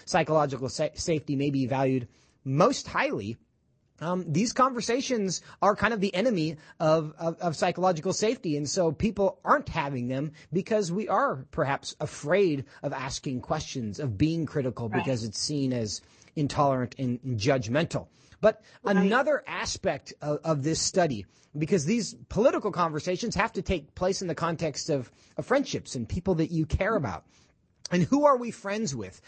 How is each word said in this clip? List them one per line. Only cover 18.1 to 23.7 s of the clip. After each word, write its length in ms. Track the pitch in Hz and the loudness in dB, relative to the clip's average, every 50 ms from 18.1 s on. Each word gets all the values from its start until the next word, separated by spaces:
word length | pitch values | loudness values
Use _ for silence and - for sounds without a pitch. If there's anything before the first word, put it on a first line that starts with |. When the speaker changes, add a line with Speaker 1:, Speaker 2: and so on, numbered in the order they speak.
| _ _ _ _ - - | _ _ _ _ -4 2
Speaker 1:
But 220 | - 220 214 - _ - - - - | 2 2 2 2 _ -20 -14 -6 -2
Speaker 2:
Right. 140 | 202 202 | 2 4
Speaker 1:
another 480 | 190 185 196 220 254 277 302 294 - - | 4 4 4 4 2 2 2 0 0 -2
aspect 680 | - 165 185 220 - - - - 185 151 131 - - - - | -4 -6 -6 -6 -6 -6 -4 -2 -2 -2 -4 -6 -14 -16 -8
of, 200 | 147 151 147 147 - | -4 -4 -4 -2 0
of 200 | 165 156 143 131 | 0 0 0 0
this 160 | 156 160 156 | 0 0 0
study, 460 | - - - 190 175 156 123 104 92 - _ _ _ _ - | -2 0 2 2 2 2 0 -4 -8 -12 _ _ _ _ -8
because 280 | 147 160 151 202 180 135 | -4 -2 2 2 2 2
these 320 | 156 226 240 185 - - - - - | 2 0 0 0 -4 -8 -14 -12 -6
political 440 | - 175 226 294 370 311 196 208 165 | 0 4 4 4 4 2 -2 -2 -2
conversations 640 | 175 175 165 151 151 - 180 185 175 233 220 - | -2 -2 -2 -2 -4 -4 -4 -4 -4 -4 -4 -2
have 160 | 190 208 226 - | 0 -2 -2 -2
to 100 | 208 - | -4 -4
take 320 | - | -2